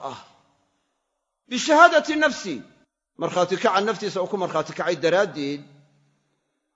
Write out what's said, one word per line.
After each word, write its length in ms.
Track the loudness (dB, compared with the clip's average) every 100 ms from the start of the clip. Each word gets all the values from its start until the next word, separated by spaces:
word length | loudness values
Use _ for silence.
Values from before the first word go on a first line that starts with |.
ah. 180 | -14 -14 -20 _ _ _ _ _ _ _ _ _ _ _ -8
Bishahaadati 640 | -4 2 8 8 6 0 0
nafsi, 400 | 0 -2 -8 -10 -12 _ _ _ _ -8
markhaati 360 | -4 -2 -2 2
kaca 240 | 2 2
naftiisa 380 | 0 -2 -4 -4
uu 80 | -4
ku 100 | -4
markhaati 360 | -4 -4 -6
kacay 220 | -6 -4 -2
daraaddeed 640 | 0 2 0 -4 -8 -8 -14 _ _ _ _ _ _ _ _ _ _